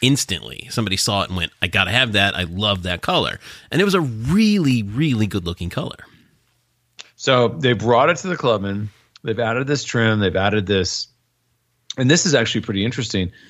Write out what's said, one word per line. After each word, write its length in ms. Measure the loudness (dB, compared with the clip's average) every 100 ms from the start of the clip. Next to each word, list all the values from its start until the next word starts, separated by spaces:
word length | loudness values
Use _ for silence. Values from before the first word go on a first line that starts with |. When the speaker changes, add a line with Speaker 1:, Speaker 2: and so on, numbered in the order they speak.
Speaker 1:
instantly. 640 | 2 2 -2 -6 -8 -16 -6
Somebody 280 | -4 -2 -2
saw 260 | 0 0
it 60 | -2
and 80 | -4
went, 140 | -4 -4
"I 40 | -2
gotta 220 | 0 2
have 220 | 2 2
that. 240 | 2 2 0
I 80 |
love 400 | -4 -2 -2 -2
that 180 | -4 -4
color." 380 | -2 0 -2 -6 -14 -20 -4
And 100 | 0
it 40 | 2
was 100 | 2
a 60 |
really, 840 | 0 -4 0 4 4 4 2 0
really 420 | -2 -2 0 2 0
good 200 | -2 -6
looking 240 | -6 -6
color. 260 | -6 -8 -12 -20 _ _ _ _ _ _ _ _ -20 -20 _
Speaker 2:
So 340 | 2 4 4
they 240 | 2 0
brought 360 | 2 4 4 4
it 80 | 2
to 100 | -4
the 80 | -2
Clubman. 520 | 0 0 -2 -4 -8 -12 _ -12
They've 160 | -6 -2
added 280 | -2 -2 -2
this 160 | -4
trim. 360 | -2 0 2 2
They've 160 | 2 2
added 300 | 0 0 0
this, 420 | 0 0 -4 -10 _ _ _ _ _ _ _ -12 0
and 120 | 4
this 160 | 4 4
is 80 |
actually 280 | 2 2 -2
pretty 220 | -4 -2
interesting. 480 | -2 -4 -4 -4 -4 -8